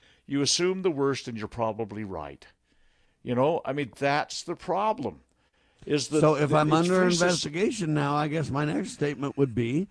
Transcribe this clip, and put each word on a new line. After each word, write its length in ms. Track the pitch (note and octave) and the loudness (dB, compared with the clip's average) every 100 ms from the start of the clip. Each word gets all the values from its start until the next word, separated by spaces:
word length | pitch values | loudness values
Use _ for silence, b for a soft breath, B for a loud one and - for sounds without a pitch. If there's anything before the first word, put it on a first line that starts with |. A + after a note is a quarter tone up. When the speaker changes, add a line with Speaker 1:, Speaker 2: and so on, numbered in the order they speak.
| b b b | b b b
Speaker 1:
You 160 | C#3 | 0
assume 400 | C#3 - F3+ F#3+ | 2 2 2 2
the 80 | F#3 | 0
worst 380 | C#3 C#3 C3 - | 2 0 0 -4
and 100 | A2+ | -8
you're 80 | G#2 | -8
probably 560 | - A2+ G#2+ G#2 G#2 | -2 -2 -2 -6 -6
right. 420 | G#2 F2 D2 C#2 - _ _ _ _ _ _ _ | -8 -8 -10 -12 -20 _ _ _ _ _ _ _
You 140 | - A#2+ | -4 2
know, 240 | C#3 E3+ | 2 0
I 80 | - | -2
mean, 200 | C#3 C3 - | -4 -6 -2
that's 460 | C#3 C#3+ - - | 0 0 -2 -8
the 140 | - E3+ | -10 -10
problem. 640 | - F3 G#3+ G#3+ A#2 D2 _ _ b b b b | -4 -2 0 -2 -4 -8 _ _ b b b b
Is 240 | - D3 B2+ | -2 -2 0
that 140 | D3+ | 4
Speaker 2:
So 120 | D3+ | 4
if 160 | C#3+ D3 | 4 4
Speaker 1:
that 60 | D3+ | 4
Speaker 2:
I'm 160 | D3+ | 4
Speaker 1:
it's 40 | D#3 | 4
Speaker 2:
under 260 | E3+ F#3 | 4 4
Speaker 1:
free 120 | F3+ | 4
soc- 140 | F3 F3 | 4 2
Speaker 2:
investigation 640 | F3 D3+ D#3 A3 A3 D#3+ | 2 -2 -2 -2 0 0
now, 220 | D3+ C#3+ D3 | 0 0 0
I 100 | D3+ | 0
guess 240 | D#3 C3+ | -2 -2
my 140 | C3+ | -2
next 260 | D3+ - F#3+ | 0 -2 -4
statement 480 | - D3 C#3 C#3 C#3 | -4 -4 -2 -4 0
would 160 | C3+ | 0
be, 320 | A2 A#2 C#3+ G3 | 2 -2 -2 -4